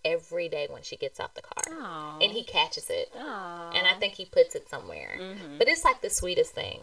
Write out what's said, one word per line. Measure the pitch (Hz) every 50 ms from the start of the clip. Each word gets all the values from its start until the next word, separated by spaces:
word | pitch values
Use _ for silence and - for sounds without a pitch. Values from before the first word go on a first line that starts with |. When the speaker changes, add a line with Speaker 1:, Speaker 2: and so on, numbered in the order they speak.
| -
Speaker 1:
every | 156 165 165 160 - 170 175 170 165
day | 160 147 147
when | 143 139 -
she | - - -
gets | - 143 135 - -
out | - - -
the | - -
car. | - - - - - 330 320
Speaker 2:
Aw. | 254 185 165 156 151 151 151 156
Speaker 1:
And | 185 202
he | 214 233 -
catches | - - - 156 160 - - - -
it. | 170 170 - - -
Speaker 2:
Aw. | - - 302 233 196 185 175 170 170 170 170 175
Speaker 1:
And | 185 185
I | 185 185
think | 196 208 196 -
he | - 185
puts | - - 180 165 - -
it | 147 -
somewhere. | - - 127 110 90 80 76 64 50 50 -
Speaker 2:
Mm-hmm. | 185 190 190 202 180 147 143 -
Speaker 1:
But | 226 254
it's, | 330 320 -
like, | - 262 -
the | - 415
sweetest | - - - - 175 - 480 - -
thing. | - - - - -